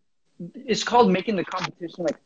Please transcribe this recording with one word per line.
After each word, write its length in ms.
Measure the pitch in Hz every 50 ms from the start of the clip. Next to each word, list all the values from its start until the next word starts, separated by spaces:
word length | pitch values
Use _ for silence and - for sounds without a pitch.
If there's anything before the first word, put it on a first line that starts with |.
| _ _ _ _ _ _ _ - 175 175 -
it's 280 | - 277 262 208 - -
called 260 | - 233 240 233 185
making 260 | 185 190 - 233 208
the 80 | 175 160
competition, 600 | - 185 185 170 156 - - 175 160 - - 170
like, 120 | - - - _